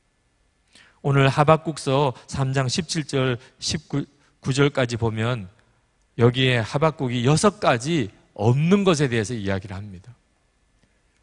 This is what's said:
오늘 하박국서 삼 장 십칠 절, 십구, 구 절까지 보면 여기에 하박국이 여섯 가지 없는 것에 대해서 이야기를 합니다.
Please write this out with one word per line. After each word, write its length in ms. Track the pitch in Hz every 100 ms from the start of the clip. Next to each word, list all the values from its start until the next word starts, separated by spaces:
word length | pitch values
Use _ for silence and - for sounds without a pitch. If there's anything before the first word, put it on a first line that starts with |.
| _ _ _ _ _ _ _ _ _ _
오늘 260 | 147 139 135
하박국서 880 | 151 147 156 - 143 139 135 143 - -
삼 260 | - 131
장 140 | 135 131
십칠 360 | 196 160 165
절, 340 | 139 135 131 120 - _
십구, 480 | - 160 - 143 - _ _ _
구 140 | -
절까지 420 | 131 143 139 120 113
보면 520 | 113 110 113 123 90 _ _ _ _ _ _ -
여기에 400 | 120 123 131 123
하박국이 680 | 107 143 160 - 127 123 117
여섯 340 | 156 208 -
가지 500 | 170 123 135 170 95 - _
없는 500 | - 107 135 165 202
것에 240 | 190 151 143
대해서 260 | 117 101
이야기를 420 | 120 98 98 101 95
합니다. 380 | 104 90 107 - _ _ _ _ _ _ _ _ _ _